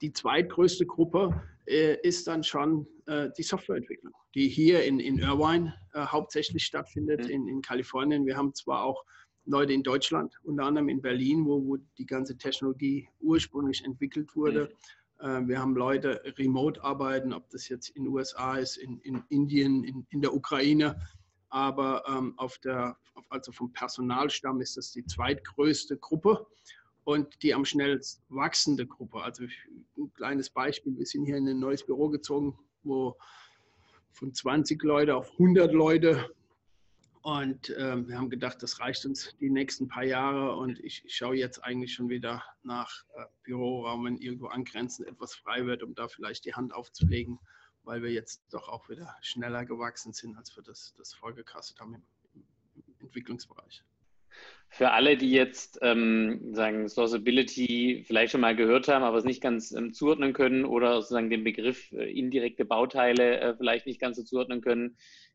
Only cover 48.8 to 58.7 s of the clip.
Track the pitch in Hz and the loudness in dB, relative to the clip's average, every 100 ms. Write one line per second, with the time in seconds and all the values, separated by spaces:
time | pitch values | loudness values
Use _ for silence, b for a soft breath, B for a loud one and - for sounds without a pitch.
48.8 | - - 170 - - 123 120 120 120 117 | -14 -18 -18 -14 -12 -8 -6 -6 -8 -8
49.8 | 120 - 117 110 117 110 120 - 104 104 | -10 -10 -16 -14 -14 -16 -20 -20 -20 -20
50.8 | - _ - - 113 117 110 - - - | -20 _ -20 -16 -16 -14 -18 -16 -18 -18
51.8 | 113 117 _ _ _ - _ _ _ - | -18 -18 _ _ _ -20 _ _ _ -20
52.8 | - _ 135 127 120 120 - - - - | -20 _ -16 -16 -12 -14 -14 -20 -20 -20
53.8 | _ _ _ _ _ B B B B - | _ _ _ _ _ B B B B 0
54.8 | 123 113 135 143 131 131 127 - - - | 4 6 6 6 6 4 4 0 -16 0
55.8 | 123 117 113 110 110 120 120 110 110 107 | 2 4 4 2 2 -2 -6 -2 0 0
56.8 | 107 113 117 113 107 123 127 - 123 120 | -4 0 0 2 2 2 2 0 -2 2
57.8 | 123 120 - 110 113 139 117 113 113 | 0 0 0 2 4 4 4 4 6